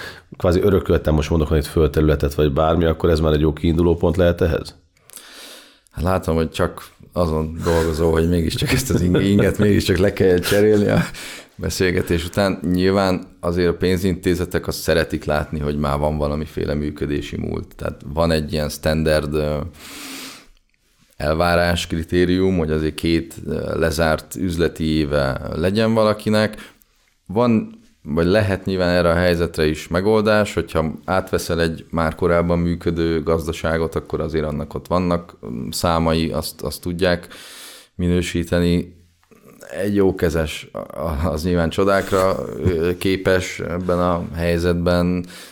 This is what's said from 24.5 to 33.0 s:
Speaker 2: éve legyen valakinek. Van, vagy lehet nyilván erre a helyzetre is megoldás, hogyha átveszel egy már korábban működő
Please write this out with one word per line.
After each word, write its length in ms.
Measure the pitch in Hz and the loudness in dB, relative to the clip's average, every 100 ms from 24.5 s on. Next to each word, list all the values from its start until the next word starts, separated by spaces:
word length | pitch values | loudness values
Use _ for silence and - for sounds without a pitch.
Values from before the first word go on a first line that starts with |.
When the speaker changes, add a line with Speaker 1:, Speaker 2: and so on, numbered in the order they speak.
| 82 80 - | 0 0 0
Speaker 2:
éve 680 | 80 78 73 73 67 69 - 71 | 0 0 0 0 0 -2 -6 -2
legyen 380 | 85 101 110 | 0 2 2
valakinek. 800 | 113 107 107 - 107 107 - - - _ _ _ _ - | 2 2 0 0 2 0 -2 -18 -20 _ _ _ _ -6
Van, 540 | 95 120 110 - - _ _ | 0 4 4 0 -10 _ _
vagy 220 | 76 73 85 | -6 0 4
lehet 400 | 101 104 92 - | 4 2 0 -2
nyilván 240 | 95 90 | 0 2
erre 200 | 90 85 | 2 2
a 60 | 82 | 4
helyzetre 500 | 90 87 82 - 78 | 2 2 0 0 0
is 220 | 76 - | 0 -2
megoldás, 640 | 85 98 110 107 107 104 | -2 2 2 4 2 2
hogyha 380 | - 82 85 80 - - | -2 -2 -2 -2 -4 -2
átveszel 560 | 92 90 90 - 85 | -2 0 -4 -2 -2
egy 240 | 82 78 - | -2 -2 -6
már 260 | 85 80 80 | -2 -2 0
korábban 440 | 90 85 85 85 | 2 2 2 2
működő 640 | 85 85 87 85 | 0 -2 -2 0